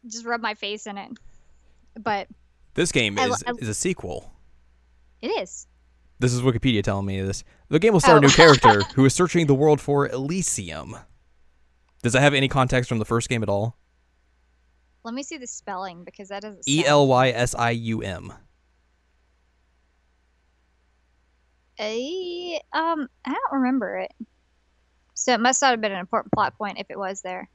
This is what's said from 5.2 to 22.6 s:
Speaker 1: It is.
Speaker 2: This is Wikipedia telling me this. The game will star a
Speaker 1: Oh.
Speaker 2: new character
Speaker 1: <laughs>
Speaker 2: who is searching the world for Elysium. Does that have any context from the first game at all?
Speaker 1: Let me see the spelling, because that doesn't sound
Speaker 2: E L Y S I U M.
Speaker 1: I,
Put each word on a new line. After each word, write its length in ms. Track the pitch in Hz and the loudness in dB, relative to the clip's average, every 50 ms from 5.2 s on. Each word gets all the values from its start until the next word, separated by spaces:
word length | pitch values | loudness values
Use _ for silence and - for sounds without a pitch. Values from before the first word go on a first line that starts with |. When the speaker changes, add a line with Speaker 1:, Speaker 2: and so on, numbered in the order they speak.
Speaker 1:
It 80 | - 247 | -8 -6
is. 380 | 427 - 196 185 - - - _ _ _ _ _ _ _ _ _ _ _ | -6 -6 -6 -8 -14 -20 -20 _ _ _ _ _ _ _ _ _ _ _
Speaker 2:
This 140 | 117 127 120 | -2 0 0
is 80 | 123 | 2
Wikipedia 420 | 120 131 120 113 - 135 120 104 95 | 0 0 0 2 0 0 0 2 0
telling 220 | - 101 98 98 | 0 -2 -4 -4
me 160 | 98 95 95 | -4 -4 -4
this. 240 | 95 98 95 - - _ _ _ _ _ | -4 -4 -6 -6 -10 _ _ _ _ _
The 100 | - 160 | 0 2
game 140 | 175 226 220 | 4 4 4
will 80 | 180 | 4
star 140 | 143 - 170 | 4 6 4
a 40 | 151 | 6
Speaker 1:
Oh. 20 | |
Speaker 2:
new 80 | 143 139 | 6 6
character 540 | 139 - 160 165 147 127 - - 107 104 101 | 8 10 10 10 10 10 8 6 6 6 2
Speaker 1:
<laughs> 120 | - - | -2 2
Speaker 2:
who 100 | - 135 | 4 4
is 80 | 135 - | 4 4
searching 320 | - 180 170 - 165 165 | 4 0 2 2 0 2
the 80 | 147 143 | 2 2
world 260 | 131 143 156 151 143 | 4 4 4 2 2
for 260 | - - 143 143 139 - | 2 -2 0 0 0 -2
Elysium. 880 | - 127 135 143 170 190 175 - - - 101 85 78 76 71 71 113 - - _ - _ _ _ _ _ _ _ _ _ _ _ _ _ _ _ _ _ - | -4 -6 -6 -4 -4 -4 -4 -4 -4 -6 -6 -8 -10 -10 -10 -12 -14 -18 -18 _ -20 _ _ _ _ _ _ _ _ _ _ _ _ _ _ _ _ _ -4
Does 100 | 120 113 | 2 2
that 60 | 131 | 6
have 120 | 139 147 143 | 6 6 6
any 140 | 139 135 131 | 4 2 2
context 400 | - 139 131 127 - 127 123 - | 2 2 2 2 2 0 0 0
from 100 | 123 113 | -2 -4
the 40 | 107 | -2
first 240 | - 117 117 - - | 0 -2 -2 0 -2
game 140 | 131 117 110 | -4 -4 -2
at 60 | 98 | -2
all? 260 | 101 101 104 117 - _ _ _ _ _ _ _ _ _ _ _ _ _ _ _ _ _ _ _ _ _ _ _ _ _ _ | -2 -2 -2 -4 -6 _ _ _ _ _ _ _ _ _ _ _ _ _ _ _ _ _ _ _ _ _ _ _ _ _ _
Speaker 1:
Let 100 | 226 226 | -10 -8
me 100 | 262 285 | -8 -10
see 140 | - 330 | -10 -12
the 100 | 311 247 | -14 -14
spelling, 580 | 240 - - _ - 202 180 190 190 175 170 175 | -14 -16 -16 _ -10 -10 -8 -8 -10 -12 -14 -18
because 240 | - - _ 202 185 | -20 -18 _ -16 -12
that 120 | 196 202 202 | -12 -12 -12
doesn't 220 | 214 208 180 - | -12 -16 -10 -4
sound 140 | - 139 151 | -2 0 2
Speaker 2:
E 80 | 165 | 4
L 200 | 135 147 147 143 | 4 6 6 6
Y 220 | 135 131 123 131 131 | 6 4 4 4 2
S 240 | 120 113 123 117 - | 2 0 -2 -2 -2
I 160 | - 120 117 117 | -2 -2 -2 -2
U 280 | 117 117 113 113 113 113 | -2 -4 -4 -4 -4 -4
M. 300 | 101 92 80 87 87 - - _ _ _ _ _ _ _ _ _ _ _ _ _ _ _ _ _ _ _ _ _ _ _ _ _ _ _ _ _ _ _ _ _ _ _ _ _ _ _ _ _ _ _ _ _ _ _ _ _ _ _ _ _ _ _ _ _ _ _ _ _ _ _ _ _ _ _ - | -8 -10 -10 -12 -16 -18 -20 _ _ _ _ _ _ _ _ _ _ _ _ _ _ _ _ _ _ _ _ _ _ _ _ _ _ _ _ _ _ _ _ _ _ _ _ _ _ _ _ _ _ _ _ _ _ _ _ _ _ _ _ _ _ _ _ _ _ _ _ _ _ _ _ _ _ _ -8
Speaker 1:
I, 840 | 220 214 220 233 254 285 349 381 370 359 349 349 359 349 339 302 | -8 -6 -6 -6 -6 -6 -6 -8 -8 -8 -10 -10 -10 -8 -10 -10